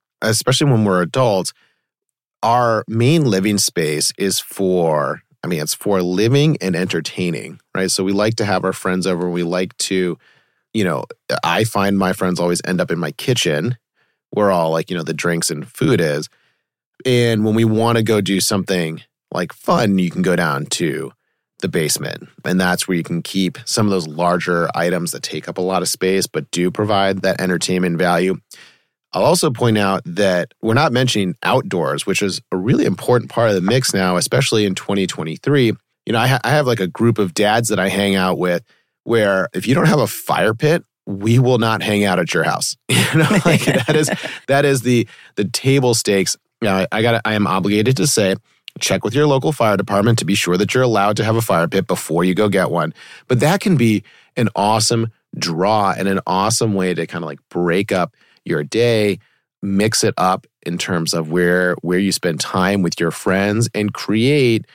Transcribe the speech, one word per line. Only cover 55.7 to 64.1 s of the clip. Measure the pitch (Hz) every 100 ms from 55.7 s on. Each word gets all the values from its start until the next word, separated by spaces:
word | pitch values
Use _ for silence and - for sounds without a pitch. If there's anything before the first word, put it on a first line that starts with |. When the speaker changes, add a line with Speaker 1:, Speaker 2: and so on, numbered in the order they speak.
| 110 98 -
Speaker 1:
and | 98
an | 95 -
awesome | 92 104 117 113
way | 98 92
to | 82 80
kinda, | 87
like, | 80 71 _
break | 87 87 87 101
up | 95 85 - _ _
your | - 80
day, | 71 110 120 113 104 87 - _ _ _
mix | 98 98 110 -
it | 110 -
up | 92 95 - _ -
in | 85
terms | - 87 82
of | 85 78
where, | 87 87 90 90 87
where | 85 90
you | 98
spend | 87 90 76
time | - 95 92 101
with | 87 -
your | 85
friends, | - 104 95 101 107 120
and | 107 104
create | - -